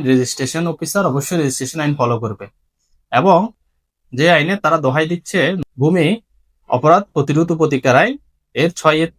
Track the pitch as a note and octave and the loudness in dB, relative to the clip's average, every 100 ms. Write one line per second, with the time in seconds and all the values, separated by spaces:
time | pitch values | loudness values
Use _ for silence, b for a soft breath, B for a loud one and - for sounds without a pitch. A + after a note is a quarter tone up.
0 | C3 C3 B2+ - C3 D#3+ E3+ D#3 D#3 G3+ | 2 2 2 -4 -6 -4 -4 -6 -6 -2
1 | F3+ C3+ - F3 C#3+ - C3 D#3+ D3 C#3+ | -2 -2 -2 -2 -2 -2 -8 -4 -4 0
2 | A#2+ A#2 A2+ G#2 G2 _ _ _ _ _ | 0 -2 -4 -10 -16 _ _ _ _ _
3 | - A#2+ F#3 F3 A3+ _ _ _ _ _ | -4 0 4 4 2 _ _ _ _ _
4 | _ B2 E3 D#3+ D3 G3+ D3+ D#3+ C3+ D3 | _ -2 2 2 2 -2 0 0 0 0
5 | D#3+ F3 - F#3+ C#3+ F#3 - B2+ D3 F3+ | -2 -4 -6 -2 -2 -4 -8 -2 0 2
6 | D#3 A3+ _ _ _ _ - B2 D3+ F#3 | 0 -2 _ _ _ _ -4 0 4 2
7 | G3+ D3+ C#3+ D3+ E3+ D#3+ D#3 C#3 C3 B2+ | 2 -4 0 0 0 0 0 0 2 4
8 | G#3+ C#4+ _ _ _ - E3+ - D#3+ D#3 | 2 -2 _ _ _ -2 -2 0 0 0
9 | E3 | -2